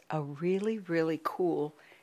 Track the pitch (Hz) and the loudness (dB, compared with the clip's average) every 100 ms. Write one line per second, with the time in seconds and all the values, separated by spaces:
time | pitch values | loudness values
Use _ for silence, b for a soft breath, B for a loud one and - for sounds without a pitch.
0 | - 156 143 143 175 190 214 220 175 165 | -4 -4 -4 -2 0 0 0 -2 0 2
1 | 160 156 - - 175 147 151 b b b | 2 0 -2 0 2 2 -2 b b b